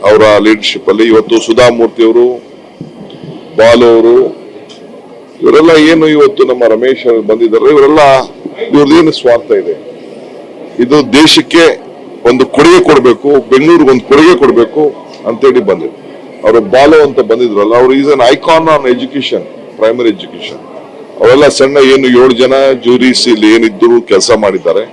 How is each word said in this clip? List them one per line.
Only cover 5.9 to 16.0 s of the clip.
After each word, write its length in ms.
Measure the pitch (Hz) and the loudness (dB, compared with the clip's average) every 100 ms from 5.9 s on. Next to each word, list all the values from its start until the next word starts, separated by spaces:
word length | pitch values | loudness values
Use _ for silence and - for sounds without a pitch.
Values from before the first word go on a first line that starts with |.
ಏನು 160 | 165 156 | 2 0
ಇವತ್ತು 360 | 151 143 - | 2 0 0
ನಮ್ಮ 200 | 127 123 | -2 0
ರಮೇಶ್ 440 | 117 110 127 135 127 | 0 0 -2 -2 -2
ಅವರು 140 | 113 | -2
ಬಂದಿದ್ದಾರೆ, 500 | 101 110 117 110 123 | -2 -2 0 0 0
ಇವರೆಲ್ಲ 300 | 147 139 156 143 135 120 - - - - | 2 2 2 2 2 -2 -12 -16 -12 -4
ಇವ್ರದ್ದು 260 | 143 139 165 | 0 2 2
ಏನು 120 | 156 | 2
ಸ್ವಾರ್ಥ 400 | 151 127 117 - | -2 -2 -2 0
ಇದೆ, 240 | 104 87 80 - - - - - - - - - - | -4 -4 -10 -12 -20 -20 -20 -20 -20 -20 -20 -18 -6
ಇದು 300 | 120 147 123 | -2 0 0
ದೇಶಕ್ಕೆ 680 | 127 156 160 - 170 165 - - - - - 117 | 0 2 2 0 0 0 -2 -12 -20 -20 -4 -2
ಒಂದು 160 | 123 127 | 0 -2
ಕೊಡುಗೆ 380 | 135 156 180 | 0 2 4
ಕೊಡ್ಬೇಕು, 680 | 165 147 123 110 143 143 113 | 4 2 2 0 0 -2 0
ಬೆಂಗಳೂರಿಗೆ 400 | 131 151 170 139 | 0 2 2 2
ಒಂದು 160 | 127 - | 0 0
ಕೊಡುಗೆ 280 | 139 160 180 | 2 4 2
ಕೊಡ್ಬೇಕು 580 | 135 113 113 147 151 - - - 101 | 0 0 -2 -2 -4 -6 -20 -12 -10
ಅಂತೇಳಿ 320 | 113 135 127 | -2 0 0
ಬಂದಿದ್ರು. 880 | 98 90 73 - | -2 -4 -6 -14